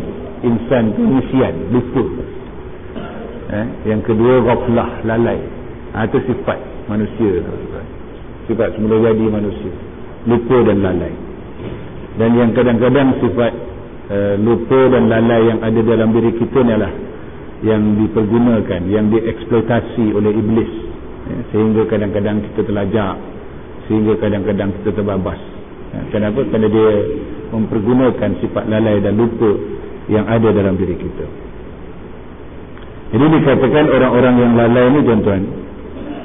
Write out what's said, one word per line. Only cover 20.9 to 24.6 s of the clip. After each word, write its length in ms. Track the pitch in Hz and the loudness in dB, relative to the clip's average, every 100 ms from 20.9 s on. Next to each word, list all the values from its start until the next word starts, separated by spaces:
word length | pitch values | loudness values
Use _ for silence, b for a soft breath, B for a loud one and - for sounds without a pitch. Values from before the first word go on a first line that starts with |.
| - - - | -12 -14 -14
Ya, 160 | - - - | -10 -8 -4
sehingga 320 | 107 110 110 | 0 2 2
kadang-kadang 580 | 110 107 104 101 104 104 101 | 2 0 0 -2 0 -2 -4
kita 120 | - | -4
terlajak, 500 | 101 104 98 107 98 85 - - - - - - - | -2 -2 0 0 -2 -4 -10 -14 -14 -16 -16 -16 -2
sehingga 300 | 110 107 104 | 0 2 2
kadang-kadang 540 | 107 101 95 101 | 0 0 0 0